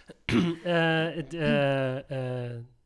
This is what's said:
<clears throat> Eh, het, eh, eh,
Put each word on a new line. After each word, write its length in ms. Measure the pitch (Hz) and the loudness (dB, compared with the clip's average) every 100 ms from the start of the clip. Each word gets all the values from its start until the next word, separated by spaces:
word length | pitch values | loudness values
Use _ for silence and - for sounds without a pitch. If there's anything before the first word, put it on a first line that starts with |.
| - - | -20 -12
<clears throat> 400 | - 240 175 165 | 0 2 2 0
Eh, 500 | 175 170 165 160 160 | 0 2 4 2 0
het, 200 | 151 143 | -4 -6
eh, 1080 | 165 147 147 139 135 131 131 - 135 127 127 120 | -2 2 2 2 2 0 -4 -6 -6 -4 -4 -6
eh, 100 | 120 120 _ | -10 -14 _